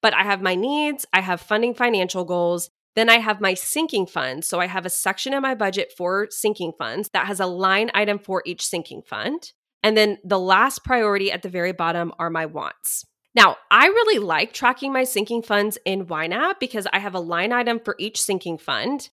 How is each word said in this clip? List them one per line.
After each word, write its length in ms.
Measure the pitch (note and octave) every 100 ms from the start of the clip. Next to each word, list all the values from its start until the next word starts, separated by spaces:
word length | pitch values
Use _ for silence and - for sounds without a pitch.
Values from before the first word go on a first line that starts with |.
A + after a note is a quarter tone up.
But 140 | A3
I 80 | F#3
have 180 | G3 G3
my 140 | F#3
needs, 500 | F#3 A#3 D4 D4+ C#4+ -
I 80 | F#3
have 180 | F#3+ F3
funding 340 | - G#3+ A#3+
financial 500 | A#3+ A#3+ G#3+ F#3 F#3+
goals, 460 | E3+ F3 E3+ F3 - _ _ -
then 140 | G3+
I 80 | A3+
have 220 | A3 G#3
my 140 | G3+
sinking 520 | F#3 - D4+ D#4 G#3+ F#3
fund. 380 | - C3 C3
So 160 | E3 F3
I 60 | F3+
have 200 | F#3 F3+
a 40 |
section 440 | - F#3+ G3 -
in 80 | C#4
my 120 | C4+
budget 380 | B3+ G3+ F#3+ -
for 340 | - F3 F#3+ G#3
sinking 420 | - G#3+ G#3+ F3 D3+
funds 320 | A#2+ C3 G#3
that 140 | G3 F#3
has 140 | F#3+
a 60 | F#3+
line 440 | F3 F#3+ G3 A3
item 260 | - G#3 G#3
for 240 | G3+ F#3 -
each 180 | F3
sinking 380 | - F3 D#3+ A#2
fund. 500 | - G#2 G#2+ D#4 - _ _ _
And 140 | G#3+ A3
then 220 | G#3+ G3+
the 140 | F3+ F#3+
last 460 | F#3 F#3+ B3 -
priority 460 | - B3+ G#3+ G3 G3
at 120 | F3+
the 60 | F#3+
very 240 | F3+ F3
bottom 400 | F3+ E3+ E3+ E3+ -
are 100 | E3
my 180 | E3 D#3+
wants. 580 | D3 D2+ - - - - _ _
Now, 220 | A#3+ G3 - _
I 160 | G#3+ D4+
really 320 | G#4+ A4 F4+
like 340 | G3+ D#3+ -
tracking 400 | - B3 B3+ C#4
my 120 | C4
sinking 380 | B3+ G#3+ G#3+ A#3
funds 360 | A3+ G#3 G#3 G#3
in 220 | - F#3+ F3
YNAB 520 | D#3+ D#3+ G#3 D#4+ G4
because 280 | B3+ A3 F#3
I 60 | F#3+
have 160 | G3+
a 60 | F#3
line 320 | E3+ E3+ G3
item 260 | A#3+ A#3+ A#3
for 160 | A#3 -
each 220 | G3 -
sinking 380 | - F#3+ F3+ E3
fund. 500 | - B2 C3 C#4 -